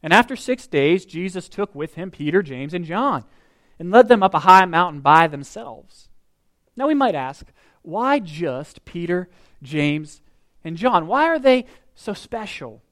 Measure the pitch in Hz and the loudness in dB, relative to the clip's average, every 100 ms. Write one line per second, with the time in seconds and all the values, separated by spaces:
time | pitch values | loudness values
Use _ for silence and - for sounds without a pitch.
0 | 156 185 240 254 - 254 - 143 139 185 | 2 2 0 -8 -6 -8 -4 0 2 0
1 | 185 160 185 185 - - 202 143 156 - | -4 -10 -10 -10 -14 -10 -10 -8 -12 -12
2 | 185 - 147 180 165 127 143 175 165 185 | -16 -8 -2 -2 -2 -10 -10 -10 -6 -4
3 | 277 160 110 _ _ _ _ _ 175 214 | -2 -4 -8 _ _ _ _ _ 2 4
4 | 233 233 190 165 175 185 185 165 175 147 | 6 4 4 2 8 8 8 0 -2 0
5 | 139 156 165 143 139 208 233 - - - | 4 6 4 -2 -14 -16 -16 -18 -20 -20
6 | _ - _ _ _ _ _ - 277 294 | _ -20 _ _ _ _ _ -6 -2 0
7 | 262 156 131 147 - _ _ _ - 180 | 0 -2 -8 -12 -20 _ _ _ -10 -4
8 | 254 285 185 151 165 127 151 - - 175 | 0 -2 -4 -8 -6 -6 -10 -20 -14 -10
9 | 170 180 180 _ _ - 131 151 147 151 | -4 -4 -6 _ _ -20 -10 -4 -2 -2
10 | 151 - _ _ _ _ 160 165 240 196 | -8 -20 _ _ _ _ -14 -4 0 0
11 | 160 254 311 320 262 254 247 - _ _ | 0 0 0 2 2 2 -2 -20 _ _
12 | - 202 - 233 214 - 131 110 _ | -12 -12 -10 -12 -12 -14 -16 -18 _